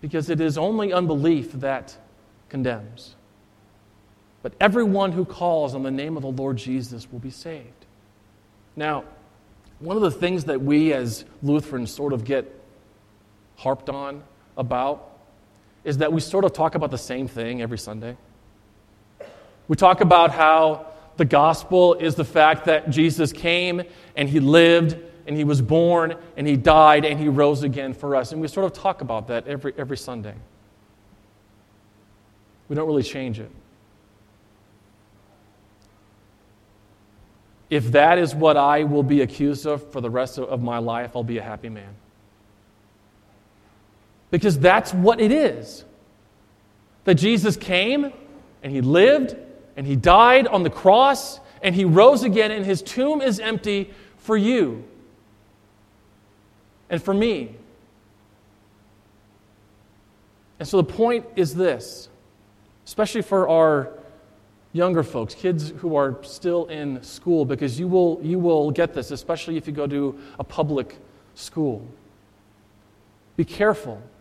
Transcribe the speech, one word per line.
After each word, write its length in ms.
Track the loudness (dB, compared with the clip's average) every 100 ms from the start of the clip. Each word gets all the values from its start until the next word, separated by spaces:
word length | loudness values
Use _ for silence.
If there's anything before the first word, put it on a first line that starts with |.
Because 260 | -6 -6 -4
it 140 | -2
is 160 | -2 -2
only 340 | -2 -2 -2
unbelief 600 | -2 -2 0 0 0 -2
that 440 | -8 -6 -6 -10 -20 -20 _ _ _ _
condemns. 640 | -6 -6 -6 -12 -20 -20 -20 _ _ _ _ _ _ _ _ _ _ _ _
But 100 | -16 0
everyone 520 | 0 2 0 0 -2
who 120 | -2
calls 500 | -6 -4 -2 -2 -2
on 80 | -6
the 80 | -6
name 280 | -6 -8 -8
of 40 |
the 60 | -8
Lord 280 | -6 -6 -6
Jesus 520 | -6 -8 -8 -14 -16
will 80 | -16
be 120 | -16
saved. 560 | -16 -16 -18 -18 _ _ _ _ _ _ _ _ _ _ -8
Now, 280 | -6 -6 -10 -20 _ _ _ _ _ _
one 180 | -6 -2
of 60 |
the 80 | -2
things 340 | -2 -4 -4
that 160 | -4 -4
we 320 | 0 2 2
as 320 | 0 -4 -8 -14 -10
Lutherans 480 | -2 -2 -2 -10 -10
sort 220 | -8 -6
of 140 | -6 -4
get 260 | -4 -4 -16 -20 _ _ _ _ _ _ _ _ _
harped 320 | -6 -6 -6
on 340 | -10 -10 -14 -20 _ _ -10
about 540 | -4 -2 -4 -6 -12 -20 _ _ _ _ _ _
is 140 | -6 -2
that 140 | 0
we 80 | -2
sort 240 | -2 0
of 80 | 0
talk 220 | 0 -2
about 160 | -2 -6
the 80 | -8
same 280 | -8 -10 -8
thing 360 | -8 -8 -6
every 160 | -8 -10
Sunday. 400 | -12 -14 -14 -16 _ _ _ _ _ _ _ _ _ _ -20 -20 -20 _ _
We 100 | 4
talk 260 | 4 6
about 280 | 6 6 6
how 580 | 4 4 6 4 0 -10 -20 -20 -2
the 80 |
gospel 680 | 2 4 4 2 0 4 6
is 220 | 4 0 -2
the 80 |
fact 420 | -2 4 4 4 0
that 240 | 0 0
Jesus 420 | 2 2 2 -2
came 480 | -2 -2 -2 -2 -4 -8 -16 -16
and 140 | -6 -2
he 120 | 2
lived 580 | 4 6 8 6 4 -2 -12 -20 -8
and 120 | -2
he 60 |
was 180 | 0 0
born 540 | 2 2 2 2 0 -6 -14 -6
and 100 | -2
he 120 | 2
died 480 | 6 8 8 8 2
and 120 | -2
he 100 | 0
rose 340 | 2 2 2
again 320 | -2 -4 -8
for 200 | -8 -4
us. 180 | -2 -4
And 100 | -8
we 60 | -8
sort 180 | -4 -4
of 80 |
talk 260 | -2 -6 -6
about 280 | -6 -8 -6
that 180 | -8 -6
every, 260 | -8 -8 -8
every 180 | -10 -10
Sunday. 380 | -10 -12 -14 -16 -20 _ _ _ _ _ _ _ _ _ _ _ _ _ _ _ _ _ _ _ _ _ _
We 80 | -6
don't 100 | -2
really 160 | -2
change 360 | -2 -8 -10 -10
it. 120 | -14 -20 _ _ _ _ _ _ _ _ _ _ _ _ _ _ _ _ _ _ _ _ _ _ _ _ _ _ _ _ _ _ _ _ _ _ _ _ _ _ _ _ _
If 240 | -2 2
that 240 | 4 6 4
is 180 | 2
what 220 | 2 2 4
I 280 | 4 2
will 180 | 0 0
be 180 | 2 2
accused 460 | 0 -2 -4 -2 -4
of 260 | -6 -6
for 80 | -10
the 80 | -6
rest 300 | -4 -6 -6
of, 100 | -8
of 140 | -6
my 160 | -4 -4
life, 340 | -4 -6 -6
I'll 80 | -8
be 140 | -6 -8
a 60 |
happy 260 | -8 -14 -14
man. 260 | -16 -18 -20 _ _ _ _ _ _ _ _ _ _ _ _ _ _ _ _ _ _ _ _ _ _ _
Because 280 | 0 0 4
that's 360 | 4 4 2
what 260 | 2 4 4
it 120 | 2
is. 520 | 4 0 -2 -14 -20 -20 _ _ _ _ _ _ _ _ _ _ _
That 100 | 0
Jesus 420 | 2 4 2 0 -2
came 540 | -2 -2 0 -2 -2 -8 -20 -20 -20 _
and 100 | -8
he 80 | -2
lived 560 | 2 6 6 6 0 -8 -18 -20 -20 -12
and 100 | -4
he 100 | 0
died 500 | 6 8 8 6 4
on 160 | 0
the 80 | -2
cross 680 | 2 4 6 6 2 -6 -16 -20 -6
and 120 | -2
he 100 | 0
rose 380 | 4 8 8 8
again 300 | 2 0 0
and 120 | -2
his 160 | -2 -4
tomb 400 | -4 -2 -2 0
is 180 | 0 -2
empty 520 | -4 -4 -2 -4 -4 -12 -20 _
for 200 | -2 0
you 480 | 2 2 0 -4 -14 -20 -20 _ _ _ _ _ _ _ _ _ _ _ _ _ _ _ _ _ _
and 140 | -6
for 100 | -2
me. 420 | 0 0 -2 -8 -14 -20 _ _ _ _ _ _ _ _ _ _ _ _ _ _ _ _ _ _ _ _ _ _ _ _ _ _ _ _ _
And 80 | -2
so 120 | 0
the 140 | 0
point 340 | 0 -2 -2 -6 -4
is 180 | -4
this, 540 | 0 -2 -2 -10 -20 -20 _ _ _ _ _ _ _
especially 380 | -16 -4 -4 -4
for 260 | -2 0 2
our 420 | 4 4 2 -2 -12 -20 -20 _ _ _ _ _
younger 300 | -2 0 0
folks, 320 | -2 -6 -8
kids 360 | -6 -4 -4 -6 -8
who 180 | -2 0
are 220 | 0 -2
still 440 | -14 -8 -4 -2 -4
in 360 | -8 -8 -10
school, 420 | -12 -12 -2 0
because 340 | 0 -2 -4 -6
you 80 | 0
will, 340 | 2 2 0
you 160 | -4 -2
will 320 | 2 2 0
get 220 | 0 -2
this, 180 | -4 -10
especially 460 | -12 -8 -8 -6 -8
if 100 | -8
you 60 |
go 140 | -8 -6
to 320 | -4 -4 -6 -18 -16
a 60 |
public 540 | -12 -4 -2 -2 -6 -12 -20 _ _
school. 520 | -20 -14 -4 -4 -4 -12 -20 _ _ _ _ _ _ _ _ _ _ _ _ _ -6
Be 80 |
careful. 580 | -6 0 -2 -2 -6 -16 -18 _